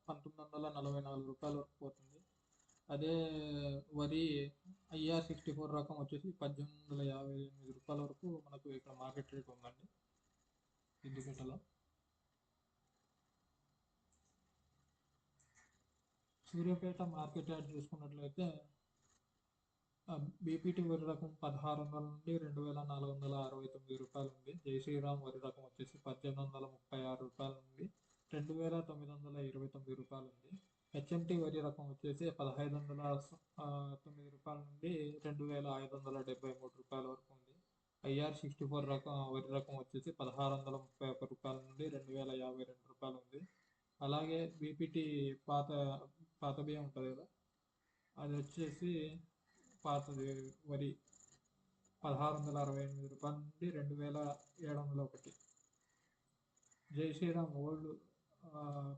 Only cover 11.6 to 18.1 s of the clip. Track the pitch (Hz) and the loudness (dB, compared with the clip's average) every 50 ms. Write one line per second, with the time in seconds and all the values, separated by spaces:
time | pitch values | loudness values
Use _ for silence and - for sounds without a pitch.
11.6 | - _ _ _ _ _ _ _ _ _ _ _ _ _ _ _ _ _ _ _ | -10 _ _ _ _ _ _ _ _ _ _ _ _ _ _ _ _ _ _ _
12.6 | _ _ _ _ _ _ _ _ _ _ _ _ _ _ _ _ _ _ _ _ | _ _ _ _ _ _ _ _ _ _ _ _ _ _ _ _ _ _ _ _
13.6 | _ _ _ _ _ _ _ _ _ _ _ _ _ _ _ _ _ _ _ _ | _ _ _ _ _ _ _ _ _ _ _ _ _ _ _ _ _ _ _ _
14.6 | _ _ _ _ _ _ _ _ _ _ _ _ _ _ _ _ - _ _ - | _ _ _ _ _ _ _ _ _ _ _ _ _ _ _ _ -20 _ _ -20
15.6 | - _ _ _ _ _ _ _ _ _ _ _ _ _ _ _ _ - - 170 | -20 _ _ _ _ _ _ _ _ _ _ _ _ _ _ _ _ -2 0 4
16.6 | 170 180 180 175 185 180 180 - 180 170 160 156 151 147 - 170 147 160 160 156 | 6 6 6 6 4 0 0 2 0 0 0 0 -2 -2 -2 -2 -2 0 -2 -2
17.6 | 143 143 151 143 143 - 160 151 147 147 | -2 -4 -4 -6 -6 -6 -8 -8 -8 -10